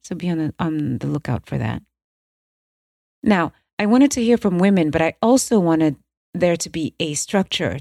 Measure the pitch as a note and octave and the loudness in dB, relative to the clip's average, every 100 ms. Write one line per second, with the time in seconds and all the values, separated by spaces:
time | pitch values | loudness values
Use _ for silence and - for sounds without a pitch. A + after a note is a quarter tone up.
0 | - E3+ F3 E3 D#3 - E3 D#3 D3 B2+ | -12 -8 -4 -4 -4 -4 -4 -4 -4 -6
1 | C#3+ D3 - B2 - C#3 A2+ A#2+ - _ | -6 -6 -4 -6 -6 -6 -6 -8 -12 _
2 | _ _ _ _ _ _ _ _ _ _ | _ _ _ _ _ _ _ _ _ _
3 | _ _ - G3 E3 - _ - G#3 B3 | _ _ 0 2 0 -6 _ -4 2 4
4 | C#4+ C4+ A#3 A#3 G#3 F3 G3 F#3+ D#3 D#3+ | 4 2 2 2 2 2 2 4 2 0
5 | D#3+ - A3+ C4 - A3 F3 D#3+ D#3+ C#3 | -2 0 2 2 4 2 2 2 2 0
6 | _ _ _ F#3 F3 E3+ E3+ E3+ D3 - | _ _ _ -2 0 0 -4 -6 -8 -6
7 | E3 D3 - G3+ F#3+ - D3 C#3 | -6 -6 -2 -2 -2 -2 -4 -6